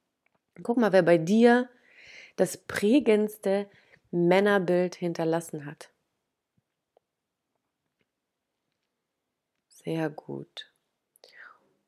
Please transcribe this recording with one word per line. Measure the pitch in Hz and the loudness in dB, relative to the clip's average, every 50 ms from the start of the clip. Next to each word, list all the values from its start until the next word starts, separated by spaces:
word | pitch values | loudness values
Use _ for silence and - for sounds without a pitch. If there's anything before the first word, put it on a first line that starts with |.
| _ _ _ _ _ _ _ _ _ _ _ - | _ _ _ _ _ _ _ _ _ _ _ -12
Guck | 175 - 240 254 | -8 -4 0 0
mal, | 233 202 | 2 4
wer | 175 190 | 4 4
bei | 175 165 175 170 | 4 4 4 2
dir | 160 165 202 226 233 240 240 247 254 247 _ _ _ _ _ - - - - - - - _ | 2 2 2 4 6 6 4 4 0 -2 _ _ _ _ _ -20 -20 -20 -20 -20 -20 -12 _
das | - 190 175 - - | -4 -4 -4 -4 -8
prägendste | _ - - - - 208 240 294 233 233 214 208 214 208 208 - - 196 196 196 202 202 _ _ _ _ _ _ _ _ | _ -12 -8 -4 0 2 2 2 2 2 2 0 0 -2 -6 -6 -4 -4 -4 -4 -4 -8 _ _ _ _ _ _ _ _
Männerbild | - 175 175 170 180 190 202 208 202 202 180 165 175 175 180 180 175 | -4 0 2 2 2 2 2 2 0 0 0 0 -2 -2 -2 -4 -6
hinterlassen | - 185 175 165 - 165 160 160 170 165 - - 156 143 | -8 -8 -8 -6 -6 -4 -4 -4 -4 -6 -8 -12 -14 -14
hat. | 147 156 - - - _ _ _ _ _ _ _ _ _ _ _ _ _ _ _ _ _ _ _ _ _ _ _ _ _ _ _ _ _ _ _ _ _ _ _ _ _ _ _ _ _ _ _ _ _ _ _ _ _ _ _ _ _ _ _ _ _ _ _ _ _ _ _ _ _ _ _ _ _ _ _ _ _ _ _ _ | -14 -16 -18 -20 -20 _ _ _ _ _ _ _ _ _ _ _ _ _ _ _ _ _ _ _ _ _ _ _ _ _ _ _ _ _ _ _ _ _ _ _ _ _ _ _ _ _ _ _ _ _ _ _ _ _ _ _ _ _ _ _ _ _ _ _ _ _ _ _ _ _ _ _ _ _ _ _ _ _ _ _ _
Sehr | _ _ _ 170 165 160 160 156 | _ _ _ -10 -8 -6 -8 -8
gut. | 151 - - - 139 139 143 - _ - - - _ _ _ _ _ _ _ _ _ _ - - _ - - - - _ _ _ _ _ _ | -10 -12 -16 -16 -16 -16 -16 -18 _ -20 -20 -20 _ _ _ _ _ _ _ _ _ _ -20 -20 _ -20 -20 -20 -20 _ _ _ _ _ _